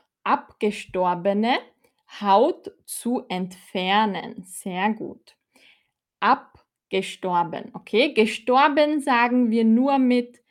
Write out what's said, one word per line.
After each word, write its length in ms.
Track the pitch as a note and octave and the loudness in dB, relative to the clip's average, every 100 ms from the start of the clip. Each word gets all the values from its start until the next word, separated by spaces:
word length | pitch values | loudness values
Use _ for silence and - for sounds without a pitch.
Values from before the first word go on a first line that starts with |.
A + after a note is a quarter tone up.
| _ _ | _ _
abgestorbene 1300 | - C4 - - G#3+ G3+ - F#3 F3+ F3 F#3 G3+ A3 D#4 - _ _ _ _ - | -4 -4 -4 -4 -4 -4 -8 -4 -2 -2 -2 0 0 -2 -6 _ _ _ _ -6
Haut 500 | G3+ G3 C#4 - - - | 2 4 4 0 -10 -20
zu 400 | - - A#3 B3 - | -16 -10 -4 -4 -4
entfernen. 1120 | F3+ F#3 F#3 - G3+ F#3 G3+ A3 F#3 D#3+ - | -6 -8 -10 -10 -6 0 2 0 -2 -10 -14
Sehr 480 | F3+ - G3 F3+ G3+ | -18 -14 -10 -4 -2
gut. 420 | A3 - - _ _ _ _ _ _ _ _ _ - | -4 -8 -14 _ _ _ _ _ _ _ _ _ -4
Abgestorben, 1500 | G3+ C4+ - _ _ _ _ F#3+ F#3+ - F#3+ F3 E3 E3 - | 0 0 -2 _ _ _ _ -6 -6 -6 -2 -2 -2 -6 -12
okay? 400 | - - G#3 D4+ | -16 -4 0 2
Gestorben 880 | B3 G#3+ - - B3 D4+ C#4+ D4 D4+ | 2 0 0 0 4 4 4 0 0
sagen 500 | C#4 A#3+ A#3+ B3 A#3+ | 0 0 2 2 2
wir 140 | A3+ | 2
nur 320 | A3+ A3+ C4+ C4+ | 4 4 4 2
mit 460 | B3+ B3 A#3+ - _ | 2 2 -2 -8 _